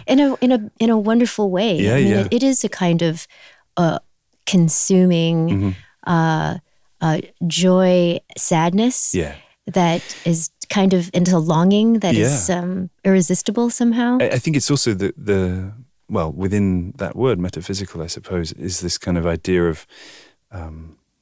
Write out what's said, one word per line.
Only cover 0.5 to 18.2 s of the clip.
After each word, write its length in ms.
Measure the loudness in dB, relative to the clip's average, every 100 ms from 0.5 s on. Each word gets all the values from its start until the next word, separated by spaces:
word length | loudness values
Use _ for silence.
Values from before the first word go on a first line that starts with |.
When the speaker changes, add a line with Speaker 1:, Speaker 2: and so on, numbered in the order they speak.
Speaker 1:
a, 200 | 2 -2 -2
in 100 | 2
a 80 | 2
wonderful 520 | 2 2 2 0 -2
way. 260 | 0 0 0
Speaker 2:
Yeah, 140 | 2
Speaker 1:
I 20 | 2
mean, 100 | 4
Speaker 2:
yeah. 120 | 2
Speaker 1:
it, 60 | 2
it 100 | 2
is 220 | 2 0
a 40 | -2
kind 340 | -2 0 2
of, 260 | 0 -4 -12 _ -20 _ _ -2
uh, 240 | 0 0 _ _ _ _ -2
consuming, 1040 | 2 2 0 2 4 4 4 0 0 0
Speaker 2:
Mm-hmm. 220 | 0 -2 -4 -12 _ -2
Speaker 1:
uh, 520 | 0 2 0 -4 -8 _ _ _ -4
uh, 180 | -2 -2 -4 -8 -4
joy, 680 | 0 2 4 4 4 2 -2 _ -6
sadness 760 | 0 2 2 2 0 0 -2
Speaker 2:
Yeah. 200 | -2 -4 -8 _ _ -6
Speaker 1:
that 360 | 0 2 0 -6 -8
is 260 | -2 -2 -2 -10 -6
kind 240 | 0 2
of 160 | 2 0
into 240 | 0 2 2
longing 600 | 2 2 4 4 4 2
that 140 | 2
is, 340 | 2 2 0 -2
Speaker 2:
Yeah. 100 | -2
Speaker 1:
um, 300 | -2 -6 -8 _
irresistible 680 | 2 2 2 -2 -2 -2 -2
somehow. 480 | 0 0 0 0 0
Speaker 2:
I, 80 | 0
I 80 | -2
think 180 | 0 -2
it's 140 | 0
also 240 | 0 0
the, 180 | -2 -4 -6
the, 560 | -2 0 0 -4 -8 -14 -20 _ -8
well, 220 | -4 -4
within 640 | -4 -2 0 0 0 -4 -8
that 180 | -10 -2
word, 220 | -2 0
metaphysical, 640 | -4 -8 -10 -8 -8 -10
I 40 | -12
suppose, 460 | -12